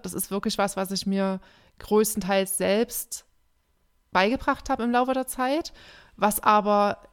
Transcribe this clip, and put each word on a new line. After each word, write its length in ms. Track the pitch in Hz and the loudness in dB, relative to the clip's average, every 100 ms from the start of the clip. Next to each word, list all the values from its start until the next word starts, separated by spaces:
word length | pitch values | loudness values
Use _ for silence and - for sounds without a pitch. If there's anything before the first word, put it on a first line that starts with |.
Das 100 | - | -6
ist 160 | 175 - | -8 -6
wirklich 280 | 196 214 208 | -4 -2 0
was, 180 | 196 - | -2 -2
was 160 | 190 | -4
ich 160 | 196 - | -4 -2
mir 320 | 196 196 190 - - _ - | 0 0 -2 -8 -20 _ -20
größtenteils 800 | - 214 214 - 180 196 190 - | 0 2 2 0 0 0 0 -2
selbst 680 | 185 202 233 - - - - _ _ _ _ _ _ _ _ | 0 2 0 -4 -10 -12 -14 _ _ _ _ _ _ _ _
beigebracht 580 | 185 196 269 - 269 - | 2 2 2 -2 -2 -2
habe 140 | 254 | -2
im 80 | 233 | 0
Laufe 220 | 240 254 | 2 2
der 120 | 262 254 | 0 -4
Zeit, 460 | - 254 294 339 - - - - - | -4 -2 -2 -4 -12 -20 -20 -20 -2
was 260 | 208 208 | 0 2
aber, 540 | - 208 202 208 202 - - | 4 4 4 4 2 0 -10